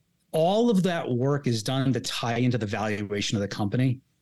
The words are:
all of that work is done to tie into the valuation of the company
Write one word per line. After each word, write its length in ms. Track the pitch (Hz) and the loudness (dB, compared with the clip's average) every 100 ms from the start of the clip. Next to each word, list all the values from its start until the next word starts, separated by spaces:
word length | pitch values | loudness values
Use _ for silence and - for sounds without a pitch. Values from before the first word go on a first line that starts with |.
| _ _ _ | _ _ _
all 360 | 160 165 208 240 | 0 2 4 4
of 120 | 190 | 4
that 260 | 180 170 127 | 2 0 -2
work 380 | 123 135 143 131 | 0 0 0 0
is 160 | 113 | -2
done 300 | 104 131 135 | -2 0 0
to 80 | 120 | 0
tie 380 | - - 120 117 | -2 -4 -2 0
into 200 | 127 120 | 2 0
the 80 | 104 | -2
valuation 680 | 104 107 104 101 104 101 104 | -2 -2 -2 -4 -4 -2 -2
of 60 | |
the 60 | 98 | -2
company 520 | - 104 120 131 120 _ _ | -2 -2 0 0 -2 _ _